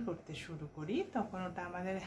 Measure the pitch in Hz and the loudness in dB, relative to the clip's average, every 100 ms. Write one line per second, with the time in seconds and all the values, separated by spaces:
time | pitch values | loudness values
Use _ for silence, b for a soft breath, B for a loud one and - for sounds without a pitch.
0 | 233 165 - 151 - 151 151 - 156 262 | 6 2 -2 -6 -4 -4 -4 -4 2 2
1 | - 254 - 185 185 180 175 175 185 190 | 4 2 2 0 -2 -2 -2 0 2 0